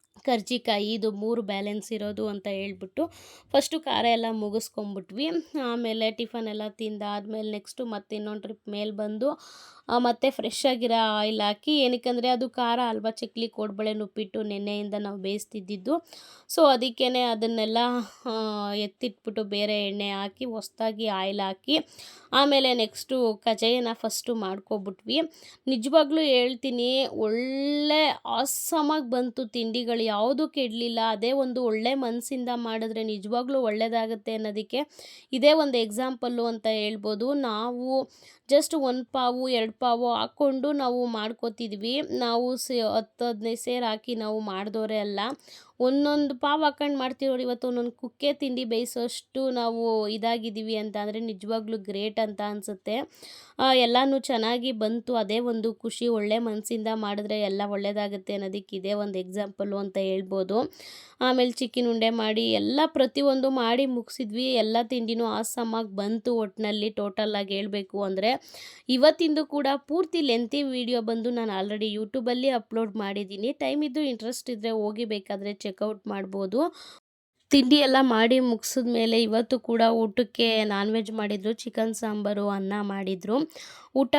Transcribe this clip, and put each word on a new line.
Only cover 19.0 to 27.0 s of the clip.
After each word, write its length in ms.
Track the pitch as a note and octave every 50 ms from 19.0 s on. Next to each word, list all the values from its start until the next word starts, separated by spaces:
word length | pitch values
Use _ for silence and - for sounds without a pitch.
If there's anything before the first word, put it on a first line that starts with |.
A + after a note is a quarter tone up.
| - A#3+ G3 _ - C4+ G3+ A3 G#3+
ಬೇರೆ 440 | G3+ G#3 G3+ G#3 G#3 G#3+ G#3 G3+
ಎಣ್ಣೆ 240 | G3 G3 G#3 G3+ G3+
ಹಾಕಿ 340 | G3 G3 G3+ G3 - - C4
ಹೊಸ್ದಾಗಿ 640 | B3 A3 A3 G3 - _ - A3+ A3 G#3+ G#3 A3+
ಆಯಿಲ್ 320 | G#3+ G3 F#3+ F#3+ G3 G3+ G3+
ಹಾಕಿ 400 | G3 F#3+ F#3+ - - C4 D4 - - - - - - - - - - - -
ಆಮೇಲೆ 400 | C4+ C#4 C#4+ C#4 C4+ C4 B3+ B3
ನೆಕ್ಸ್ಟು 680 | A#3+ A3 A3 - - - - C4 C4 A#3+ A3+ G#3+ G3+ -
ಕಜ್ಜಾಯನ 420 | A#3 A3 A3 A3+ A3+ B3 B3 A#3+ A3+ A3+
ಫಸ್ಟು 420 | - - A3 - - - - A#3+
ಮಾಡ್ಕೊಬಿಟ್ವಿ. 880 | A3+ G3+ F#3 F#3+ G3+ - - A3 G#3 F#3+ G3+ F#3+ _ - A3 - D#4 E4 D#4+ - - - - - _ -
ನಿಜವಾಗ್ಲೂ 540 | C4 C4 A3+ A3 C#4 C#4+ D#4+ D4+ C#4 D#4 D#4+
ಹೇಳ್ತೀನಿ, 840 | D#4 C#4+ C4 B3 B3 B3 B3 A#3+ - C4+ B3 A#3+ A#3+ B3 B3+ C4+